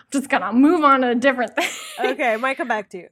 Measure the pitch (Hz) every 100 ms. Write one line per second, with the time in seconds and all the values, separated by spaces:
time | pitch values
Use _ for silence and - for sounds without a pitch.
0 | _ 277 277 269 185 233 285 339 294 269
1 | 247 233 277 254 226 - 359 - - -
2 | 254 269 254 220 262 269 262 214 196 180
3 | 165